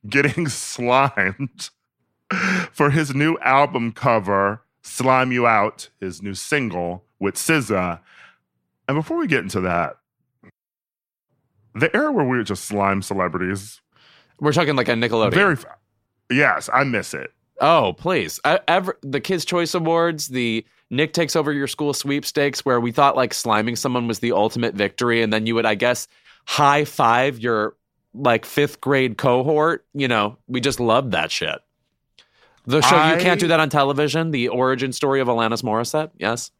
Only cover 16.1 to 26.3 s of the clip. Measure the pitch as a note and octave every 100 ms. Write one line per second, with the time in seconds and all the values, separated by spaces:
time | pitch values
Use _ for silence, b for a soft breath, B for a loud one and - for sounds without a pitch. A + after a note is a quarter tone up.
16.1 | _ _ B2+ C#3 D#2+ - B2+ C#3 A2+ -
17.1 | C#2+ - _ _ - C#3+ E3 G#2 D#2 F3
18.1 | E3+ E2+ - C#3+ E3 - F3+ F#3 - C#3
19.1 | C#3 - F3+ - F3+ E3 F3+ E3 E3 E3+
20.1 | D#3 D3 B2+ A#2+ A2 - _ _ B2 D#3
21.1 | F3 D#3 E3+ D3 C#3+ C#3 - D3 C3+ C#3
22.1 | C#3+ - - C#3+ - - A#2+ A#2+ A2+ C#3
23.1 | - B2+ - A#2+ G#2+ A2+ A#2 C3+ B2 A#2
24.1 | A2 C3 G2 G#2+ B2 A#2 G2 G2+ - A#2+
25.1 | A#2 A2 A2 A2 A2+ A2+ G#2+ A#2+ B2 -
26.1 | b b